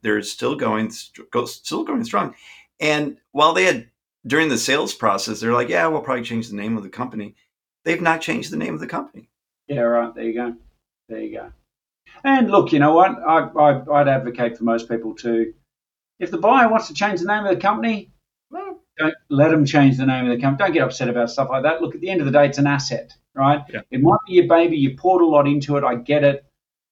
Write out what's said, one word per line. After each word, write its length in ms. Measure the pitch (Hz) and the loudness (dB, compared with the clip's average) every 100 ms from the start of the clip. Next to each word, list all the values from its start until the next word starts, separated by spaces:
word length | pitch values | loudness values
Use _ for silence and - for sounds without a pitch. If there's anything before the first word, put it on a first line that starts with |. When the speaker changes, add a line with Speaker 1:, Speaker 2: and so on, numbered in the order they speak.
Speaker 1:
they're 180 | 110 107 | -2 -2
still 340 | 101 - 123 147 | -4 -6 -4 -2
going, 340 | 117 107 110 | -2 -2 -4
str-, 340 | - - - - | -8 -18 -20 -8
go, 140 | 120 123 | -6 -6
still 380 | - - 156 | -10 -8 -8
going 220 | - 269 233 | -4 -4 -4
strong. 280 | 202 151 - - - _ _ | -4 -4 -10 -20 -20 _ _
And 380 | 151 147 143 - _ | -2 -2 -4 -8 _
while 220 | 139 156 | 2 2
they 120 | 180 185 | 4 2
had, 240 | 120 117 _ _ _ 120 | 0 -6 _ _ _ -2
during 220 | 147 160 | 0 2
the 80 | 117 | 0
sales 360 | - 143 - | 0 -2 -2
process, 460 | - 110 98 110 104 | -2 -2 -2 -4 -6
they're 140 | 113 | -2
like, 160 | 120 123 | 0 0
"Yeah, 180 | 170 165 | 0 0
we'll 140 | 156 | -2
probably 220 | 135 127 | -4 -6
change 260 | 117 117 113 | -4 -8 -8
the 60 | 101 | -8
name 180 | 107 113 | -6 -6
of 80 | |
the 60 | 98 | -8
company." 460 | 120 127 110 104 - _ _ _ _ 165 | -10 -10 -10 -14 -16 _ _ _ _ -4
They've 160 | 170 | -2
not 180 | 170 165 | 0 -2
changed 320 | 170 - 151 | -4 -8 -6
the 60 | 156 | -8
name 160 | 156 | -8
of 80 | 156 | -8
the 60 | 170 | -10
company. 420 | 175 285 - - _ _ _ - | -10 -12 -18 -20 _ _ _ -10
Speaker 2:
Yeah, 140 | 131 | -2
right. 320 | 117 117 117 | 0 0 -2
There 120 | 113 113 | -6 -6
you 80 | |
go. 220 | 117 120 117 _ _ _ _ _ | -6 -8 -10 _ _ _ _ _
There 100 | 110 | -12
you 180 | 110 110 | -12 -12
go. 140 | - - _ _ _ _ _ - | -16 -20 _ _ _ _ _ -8
And 260 | 269 269 214 | 0 2 4
look, 220 | 196 - | 4 4
you 80 | 151 | 4
know 140 | 147 | 4
what? 180 | 165 190 | 6 4
I, 360 | - 147 160 135 | 2 0 0 0
I, 520 | 151 147 135 - 147 | 2 4 4 0 2
I'd 80 | 143 | 4
advocate 500 | 135 120 117 120 117 | 2 -2 -4 -4 -2
for 60 | |
most 260 | 117 117 113 | -2 -2 -2
people 260 | 113 113 104 | -6 -8 -8
to, 380 | 120 113 113 - _ _ _ _ _ _ | -4 -2 -2 -6 _ _ _ _ _ _
if 120 | 175 | -8
the 60 | 170 | 0
buyer 320 | 196 262 226 | 4 4 4
wants 180 | 220 - | 2 -2
to 60 | |
change 260 | 147 208 180 | -4 -2 -2
the 80 | 185 | -2
name 180 | 208 202 | -2 0
of 80 | |
the 80 | 175 | 0
company, 500 | 196 220 226 208 - _ _ _ _ | 0 0 -2 -4 -8 _ _ _ _
well, 300 | 330 392 - _ - | -14 -14 -16 _ -4
don't 160 | 156 - _ | -4 -4 _
let 240 | 139 156 | 2 4
'em 120 | 160 139 | 4 2
change 320 | 151 139 131 | 4 4 4
the 80 | 131 | 0
name 200 | 127 123 | 0 -2
of 100 | 120 | -2
the 60 | |
company. 240 | 135 143 190 | -2 0 0
Don't 80 | |
get 100 | 156 | 0
upset 260 | - - 123 | 0 -2 -4
about 200 | 120 117 | -2 -2
stuff 200 | - 131 | -2 -2
like 140 | 135 | 0
that. 180 | 147 165 | 0 -2
Look, 140 | 156 - | -4 -6
at 60 | |
the 80 | 180 | -4
end 120 | 185 | -2
of 40 | 139 | 2
the 60 | |
day, 160 | 143 143 | 4 4
it's 100 | 139 | 2
an 100 | 143 | 0
asset, 460 | 139 - 120 - _ _ 139 | 0 -2 -8 -10 _ _ 0
right? 260 | 135 147 143 | 2 2 -2
Speaker 1:
Yeah. 100 | 110 - | -14 -8
Speaker 2:
It 100 | 131 | 2
might 180 | 156 202 - | 4 4 4
be 60 | |
your 140 | 254 - | 2 6
baby. 300 | 165 175 - | 4 4 2
You 200 | 135 135 | 0 0
poured 240 | 180 180 | 0 4
a 40 | 170 | 4
lot 220 | 147 143 | 4 4
into 300 | 143 143 143 | 0 0 -2
it. 60 | |
I 120 | 127 120 | -2 -4
get 280 | - 147 | -2 2
it. 220 | 143 139 - _ _ _ _ | 2 0 -6 _ _ _ _